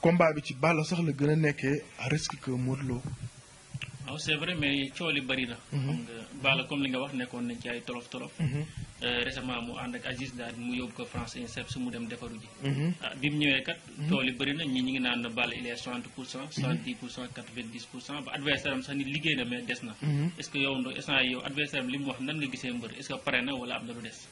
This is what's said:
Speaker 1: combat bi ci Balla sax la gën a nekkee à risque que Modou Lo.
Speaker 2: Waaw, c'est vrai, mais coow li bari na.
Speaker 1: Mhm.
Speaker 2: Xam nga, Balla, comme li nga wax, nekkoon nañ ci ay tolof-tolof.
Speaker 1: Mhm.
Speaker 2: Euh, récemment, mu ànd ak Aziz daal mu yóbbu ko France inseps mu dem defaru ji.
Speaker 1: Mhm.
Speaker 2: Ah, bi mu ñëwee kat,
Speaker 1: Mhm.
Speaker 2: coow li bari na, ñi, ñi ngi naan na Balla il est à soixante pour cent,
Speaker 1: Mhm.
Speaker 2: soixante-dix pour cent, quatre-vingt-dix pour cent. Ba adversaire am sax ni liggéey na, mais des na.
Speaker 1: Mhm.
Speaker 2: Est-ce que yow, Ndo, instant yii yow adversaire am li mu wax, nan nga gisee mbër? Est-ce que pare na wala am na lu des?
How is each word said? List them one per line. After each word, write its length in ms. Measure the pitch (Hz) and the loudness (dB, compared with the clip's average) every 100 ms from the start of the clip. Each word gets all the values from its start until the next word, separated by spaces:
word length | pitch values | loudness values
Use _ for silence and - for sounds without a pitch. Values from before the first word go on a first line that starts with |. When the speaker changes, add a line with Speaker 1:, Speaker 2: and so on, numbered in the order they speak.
Speaker 1:
combat 320 | 170 175 165 151 | 8 8 8 6
bi 60 | |
ci 100 | - | -4
Balla 300 | 127 156 160 | 4 6 6
sax 160 | 156 175 | 4 2
la 100 | 165 | 2
gën 160 | 127 143 | 4 6
a 40 | 156 | 6
nekkee 460 | 151 143 131 147 - - | 6 4 2 2 -2 -6
à 80 | 123 | 0
risque 280 | 151 160 147 | 0 0 -4
que 120 | - | -2
Modou 320 | 127 127 131 135 | 0 0 0 0
Lo. 140 | 123 - - - - - - - - - - 139 | -2 -4 -6 -8 -12 -20 -20 -12 -10 -10 -10 -8
Speaker 2:
Waaw, 100 | 147 | -4
c'est 180 | 160 151 | 0 0
vrai, 180 | 160 180 | 0 2
mais 340 | 143 139 135 - | 4 4 0 -2
coow 140 | 170 | 0
li 100 | 143 | 0
bari 240 | 131 131 123 | 2 0 0
na. 80 | 117 - | -4 -4
Speaker 1:
Mhm. 140 | 143 135 | 0 0
Speaker 2:
Xam 120 | 151 | 0
nga, 400 | 117 117 110 - | -4 -10 -12 0
Balla, 220 | 139 135 131 | 2 2 2
comme 160 | 147 | 0
li 60 | 135 | 2
nga 100 | 127 | 0
wax, 140 | 143 | -2
nekkoon 280 | 135 123 123 120 | -2 -4 -4 -4
nañ 140 | 117 | -4
ci 80 | 123 | -4
ay 120 | 120 | -6
tolof-tolof. 500 | 120 120 117 127 135 - | -4 -8 -6 -8 -10 0
Speaker 1:
Mhm. 260 | 156 143 156 - - - | 0 0 -4 -8 -12 -4
Speaker 2:
Euh, 220 | 120 120 | 0 2
récemment, 380 | 123 135 127 120 | 0 -2 -2 -4
mu 160 | 117 120 | -4 -6
ànd 160 | 123 123 | -6 -6
ak 120 | 131 | -6
Aziz 260 | 127 131 123 | -4 -6 -6
daal 200 | 117 113 | -8 -6
mu 160 | 120 123 | -4 -2
yóbbu 180 | 123 | -4
ko 120 | 113 117 | -6 -6
France 300 | 123 117 127 | -6 -6 -6
inseps 400 | 120 - 120 131 | -6 -6 -6 -4
mu 140 | 123 | -4
dem 160 | 117 117 | -4 -6
defaru 280 | 120 120 110 | -6 -8 -10
ji. 80 | - - 139 | -12 -4 0
Speaker 1:
Mhm. 260 | 139 156 175 | 4 2 2
Speaker 2:
Ah, 100 | 135 139 | -4 0
bi 140 | 143 | 0
mu 80 | 151 | 4
ñëwee 240 | 147 135 | 4 4
kat, 140 | 135 165 - - | 2 -6 -8 -4
Speaker 1:
Mhm. 120 | 147 | 2
Speaker 2:
coow 120 | 139 | 4
li 100 | 131 | 4
bari 220 | 123 135 147 | 2 0 0
na, 80 | 156 | 2
ñi, 160 | 131 | 2
ñi 100 | 127 | 2
ngi 60 | 131 | 2
naan 220 | 123 120 | 2 2
na 80 | 120 | 0
Balla 240 | 117 120 117 | 0 0 0
il 100 | 120 | -4
est 40 | |
à 60 | 117 | -4
soixante 300 | 127 123 120 | -4 -6 -6
pour 160 | - 127 | -8 -8
cent, 140 | 127 | -8
Speaker 1:
Mhm. 120 | 147 | -6
Speaker 2:
soixante-dix 440 | 147 139 165 120 120 | 0 2 2 0 -6
pour 140 | 123 | -6
cent, 160 | - 123 | -8 -8
quatre-vingt-dix 520 | - 110 113 113 117 - | -8 -10 -8 -8 -8 -10
pour 160 | 123 | -12
cent. 200 | - 143 | -8 -8
Ba 80 | 135 | -6
adversaire 400 | 147 139 139 147 | -2 2 2 2
am 80 | 131 | 0
sax 140 | 131 139 | 0 -2
ni 60 | |
liggéey 320 | 135 147 156 143 | 0 0 2 2
na, 100 | 120 | 2
mais 160 | 123 | -2
des 140 | 120 123 | -2 -4
na. 120 | 117 110 | -4 -2
Speaker 1:
Mhm. 300 | 147 143 160 175 | 2 4 2 0
Speaker 2:
Est-ce 100 | 151 | -4
que 80 | 143 | 0
yow, 180 | 139 135 | 2 2
Ndo, 100 | 127 | 0
instant 300 | - 139 135 | -2 2 4
yii 100 | 127 | 4
yow 80 | 127 - | 2 -2
adversaire 360 | 143 147 147 | -2 0 0
am 40 | 127 | 0
li 80 | 143 | 0
mu 80 | 139 | 0
wax, 120 | 127 | -2
nan 180 | 131 156 | -2 -2
nga 100 | 143 | -2
gisee 220 | 123 127 | -2 -2
mbër? 200 | 120 113 104 | -2 -4 -8
Est-ce 120 | 135 | -6
que 100 | 135 | -2
pare 180 | - 127 | 2 2
na 100 | 127 | 2
wala 220 | 135 123 - | -2 -2 -4
am 100 | 117 | -4
na 80 | |
lu 80 | 120 | -8
des? 260 | 113 110 - | -8 -10 -16